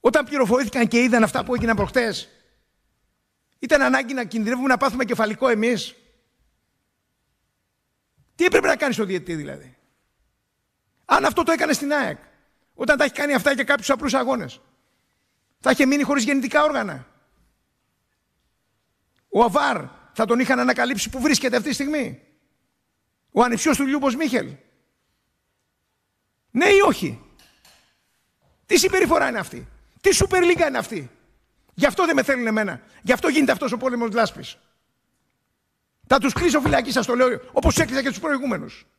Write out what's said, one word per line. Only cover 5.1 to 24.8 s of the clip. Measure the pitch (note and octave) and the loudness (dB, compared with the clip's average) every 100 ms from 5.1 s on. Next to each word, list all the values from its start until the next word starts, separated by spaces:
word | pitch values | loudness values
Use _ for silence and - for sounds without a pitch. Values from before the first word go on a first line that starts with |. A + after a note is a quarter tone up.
| A#3 A3 G#3+ C4 | -2 -2 0 0
εμείς; | A3+ A3+ A3+ - - _ _ _ _ _ _ _ _ _ _ _ _ _ _ _ _ _ _ _ _ _ _ _ | 2 0 -2 -6 -16 _ _ _ _ _ _ _ _ _ _ _ _ _ _ _ _ _ _ _ _ _ _ _
Τι | _ | _
έπρεπε | F4+ - - | 2 2 2
να | - | 0
κάνει | C#4+ | 0
στο | A#3 | -2
διαιτητή, | G#3 F#3 - | -2 -4 -4
δηλαδή; | E3 C#3+ C#3 C3+ B2+ _ _ _ _ _ _ _ _ _ _ _ _ | -8 -8 -12 -18 _ _ _ _ _ _ _ _ _ _ _ _ _
Αν | - C#4+ | 0 2
αυτό | - - | 2 0
το | E4 | 0
έκανε | E4 D#4 | 0 0
στην | C#4+ C#4+ | -2 -2
αεκ, | D4 A#3+ D3 _ _ _ _ _ | -2 -2 -6 _ _ _ _ _
όταν | _ B3+ C#4+ | _ 0 2
τα | |
έχει | C#4+ | 0
κάνει | - D4 | -2 -2
αυτά | C4+ C4+ | 0 0
και | C4+ | -2
κάποιους | C4+ C#4+ G3 | 0 -2 0
απλούς | C4 C#4+ | -2 0
αγώνες, | B3 B3 C4 B2+ - _ _ _ _ _ _ _ _ _ _ | -2 -2 -4 -6 -14 _ _ _ _ _ _ _ _ _ _
θα | B3+ | 0
είχε | C4 C4+ | 2 2
μείνει | C#4+ | 2
χωρίς | C#4 C#4+ | 0 0
γεννητικά | A#3+ C#4 B3 D4 | 0 -2 0 2
όργανα. | D4+ C#4 G#3+ C#3 B2+ _ _ _ _ _ _ _ _ _ _ _ _ _ _ _ _ _ _ _ _ _ _ | 2 0 -6 -10 -16 _ _ _ _ _ _ _ _ _ _ _ _ _ _ _ _ _ _ _ _ _ _
Ο | F#3 | 2
αβαρ | A#3 F#3+ C#4+ A3 C#3+ - _ | 2 4 0 -2 -6 -18 _
θα | - | -4
τον | A3 A#3+ | 0 0
είχαν | B3+ B3+ | 2 0
ανακαλύψει | B3 B3 B3+ G#3+ - | 0 0 -2 -2 -6
που | C4 | -4
βρίσκεται | C4+ C#4 C4 A#3+ | 0 0 0 -2
αυτή | G#3+ | -4
τη | |
στιγμή. | C4 C#4+ D4+ B3+ C3 _ _ _ _ _ _ _ _ _ _ _ | -6 -4 -4 -6 -10 _ _ _ _ _ _ _ _ _ _ _
Ο | - | 0
ανιψιός | A#3+ A#3 D#4 A#3 | 0 2 0 0
του | C4+ | 0
Λιούμπος | C#4+ C#4 B3 | 0 -2 -2
Μίχελ. | D#4 A3+ - C#3 _ _ | -2 -2 -6 -12 _ _